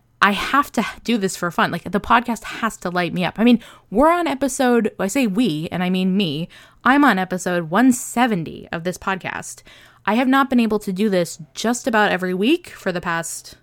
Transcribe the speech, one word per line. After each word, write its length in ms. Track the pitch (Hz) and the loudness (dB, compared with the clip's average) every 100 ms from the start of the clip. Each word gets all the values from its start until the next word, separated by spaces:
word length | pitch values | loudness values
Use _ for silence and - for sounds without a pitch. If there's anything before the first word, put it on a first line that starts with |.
| _ _ | _ _
I 80 | 196 | 2
have 380 | 202 - 277 269 | 2 0 0 0
to 140 | - 202 - | -2 -4 -6
do 160 | - 233 | -2 -2
this 160 | 190 | -2
for 160 | - 175 | -4 -4
fun." 220 | 165 208 | 0 0
Like, 180 | 170 - | -2 -4
the 80 | 196 | -4
podcast 460 | - 226 233 220 | 2 0 0 -6
has 320 | - - 226 - | -8 -6 -6 -6
to 120 | 185 | -4
light 220 | 180 170 | -2 -2
me 120 | 170 | -2
up. 160 | 175 - | -2 2
I 20 | |
mean, 160 | 233 240 - - _ | 4 4 2 -20 _
we're 220 | 190 302 | 2 4
on 160 | 349 330 | 4 0
episode, 640 | 269 277 - 254 240 214 - | -2 -4 0 2 2 0 -2
I 80 | 190 | -2
say 180 | 277 240 | 0 0
we, 420 | 185 240 151 165 | 0 0 -2 -6
and 100 | 180 | -4
I 80 | 180 | -2
mean 260 | 185 185 190 | 0 0 0
me, 320 | 180 143 170 - - _ | 0 -4 -8 -12 -20 _
I'm 200 | 233 277 | 2 4
on 140 | 285 190 | 4 2
episode 520 | 185 185 185 175 160 | -2 -4 -2 -2 0
one 200 | 185 262 | 2 4
seventy 800 | 240 - 233 247 196 156 - - | 2 -2 -2 0 0 -4 -12 -10
of 140 | 170 | -8
this 120 | 175 175 | -6 -6
podcast. 640 | - 190 143 - - - - - - _ - | -6 -6 -6 -10 -12 -16 -20 -20 -20 _ -2
I 80 | |
have 140 | 220 262 | 0 2
not 200 | 269 269 | 2 2
been 120 | 247 | 2
able 180 | 226 208 | 2 0
to 140 | 208 | -2
do 160 | 185 220 | -2 2
this 300 | 185 170 - 156 | 2 0 -6 -16
just 360 | - 214 240 - | -6 -2 -2 0
about 240 | 220 202 | 2 2
every 200 | 180 180 | 2 -2
week 380 | 185 220 349 - | 0 2 0 -2
for 220 | - 196 | -8 -6
the 80 | 175 | -4
past 560 | 175 165 165 - - - | -4 -4 -6 -10 -14 -20